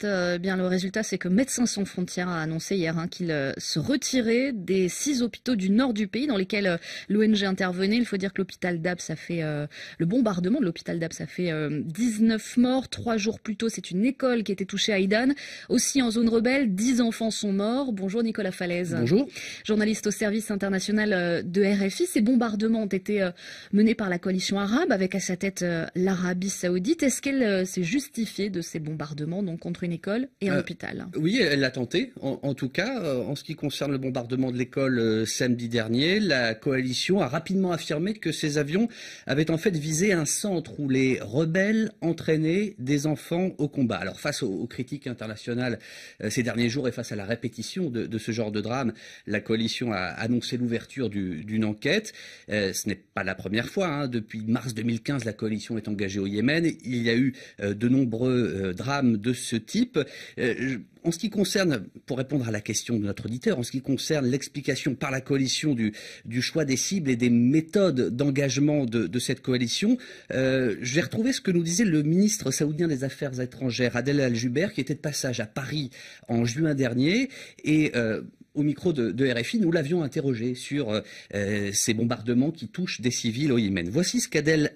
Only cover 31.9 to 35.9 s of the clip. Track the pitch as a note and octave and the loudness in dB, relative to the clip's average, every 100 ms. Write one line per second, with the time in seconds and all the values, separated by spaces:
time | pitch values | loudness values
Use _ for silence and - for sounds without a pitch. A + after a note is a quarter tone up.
31.9 | E3+ B3+ - C3+ C3 C#3 C#3 B2+ B2+ G3+ | -2 -2 -4 -6 -4 -4 -4 -2 -2 -2
32.9 | C4 E3+ B2+ G#2 C#3+ - D#3 D3 - C#3+ | -2 -2 -2 -2 -6 -8 -6 -6 -4 -2
33.9 | C#3 C3 B2+ A#2+ B2+ C3 B2 B2 - C3+ | -2 -2 -4 -2 -2 0 -2 -4 0 0
34.9 | B2 A2+ A2 A2 - B2+ A#2+ A#2+ A#2 A2 | 2 4 2 0 0 0 0 0 -2 0